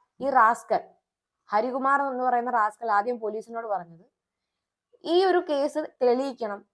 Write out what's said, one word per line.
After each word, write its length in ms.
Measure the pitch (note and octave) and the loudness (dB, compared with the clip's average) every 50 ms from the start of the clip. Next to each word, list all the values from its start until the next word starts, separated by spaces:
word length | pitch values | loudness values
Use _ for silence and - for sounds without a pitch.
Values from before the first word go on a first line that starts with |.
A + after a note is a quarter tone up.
| _ _ _ - | _ _ _ -6
ഈ 100 | - C#4 | -4 2
റാസ്കൽ, 500 | C4+ A#3+ A3 A3 A#3+ - - - G#3 - - - _ _ _ _ _ _ _ _ _ _ _ - | 4 6 6 6 4 0 -2 -2 -2 -2 -2 -6 _ _ _ _ _ _ _ _ _ _ _ -2
ഹരികുമാർ 520 | G#3 G#3+ A3+ C4 B3 C4+ C4 C4+ C#4 C4+ | -2 0 0 0 -4 -2 0 2 2 2
എന്ന് 220 | C#4 C#4 B3+ B3 B3+ | 0 -2 -2 -2 0
പറയുന്ന 280 | B3+ A#3+ A#3+ A#3+ B3 | 0 0 0 -2 0
റാസ്കൽ 400 | B3 A3+ G#3 G#3+ - - A#3 A3+ | 0 0 0 0 -2 -6 -2 0
ആദ്യം 280 | G3+ G#3 G#3 B3 B3 G#3+ | 0 0 0 0 -6 -4
പോലീസിനോട് 480 | A3 G#3 G#3 A3 G#3+ A3+ A#3 A#3 A#3 | -6 -6 -8 -8 -10 -10 -12 -10 -6
പറഞ്ഞത് 380 | G#3+ G3 F3+ E3+ E3+ E3 E3 G#3+ C4+ _ _ _ _ _ _ _ _ _ _ _ _ _ _ _ _ _ _ - | -4 -6 -6 -6 -10 -20 -20 -20 _ _ _ _ _ _ _ _ _ _ _ _ _ _ _ _ _ _ _ -4
ഈ 220 | D4 E4+ F4+ G4 | 0 2 2 4
ഒരു 200 | F#4 F4 F4+ F4+ - | 4 2 2 0 0
കേസ് 380 | D4 C#4 C#4+ D4 D4 D4+ D#4 - _ - | -2 -2 -2 -2 -2 -4 -6 -6 _ 0
തെളിയിക്കണം, 640 | B3+ B3 A#3+ B3+ C#4 C#4 A#3+ - A#3 G#3 G3+ - - _ | 2 2 2 2 -2 -6 -6 -8 -8 -8 -8 -10 -14 _